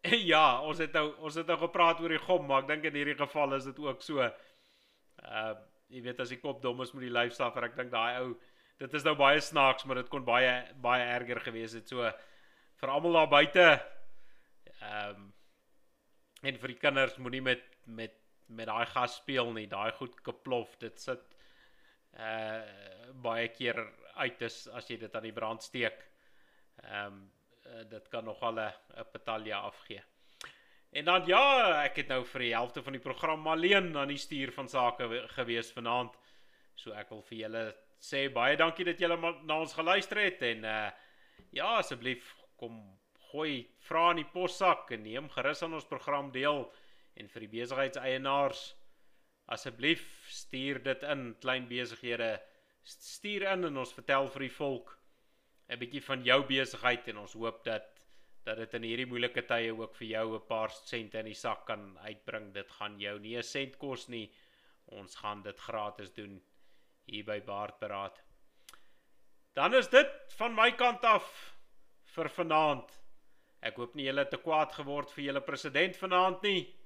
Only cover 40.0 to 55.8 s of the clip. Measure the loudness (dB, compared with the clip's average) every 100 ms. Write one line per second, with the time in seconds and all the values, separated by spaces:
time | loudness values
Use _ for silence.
40 | 2 0 0 0 -4 -2 -4 -2 -4 -8
41 | -20 -20 -20 _ -12 -4 0 0 0 -4
42 | -4 -6 -8 -20 -20 _ -14 -14 -20 -20
43 | _ _ -12 -4 -2 -4 -8 _ -2 4
44 | 6 4 -2 -2 -2 4 4 4 0 -8
45 | -6 -8 -6 -2 -2 -2 -4 -6 -8 -8
46 | -2 -2 -2 0 2 2 -2 -12 -20 -20
47 | -20 -20 -16 -14 -10 -8 -4 0 0 -2
48 | -2 -2 2 2 2 0 -12 -16 -20 _
49 | -20 -20 _ _ -12 -10 -10 -2 0 0
50 | -2 -16 -14 -14 -10 -6 -4 -4 -4 -4
51 | -2 -4 -4 -6 -2 -2 -2 -6 -6 -8
52 | -6 -2 -2 -4 -8 _ _ _ -20 -20
53 | -16 -12 -6 -4 -2 0 -2 -4 -6 -10
54 | 0 2 2 -4 -8 -4 -4 -4 -8 -20
55 | _ _ _ _ _ _ _ -10